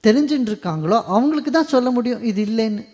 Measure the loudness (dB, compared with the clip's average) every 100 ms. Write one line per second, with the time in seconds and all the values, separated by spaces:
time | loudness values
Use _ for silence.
0 | 4 2 2 0 -2 -4 -4 -4 0 0
1 | 2 2 2 0 0 0 2 2 2 0
2 | -2 -2 -2 -2 -2 -2 -2 -4 -10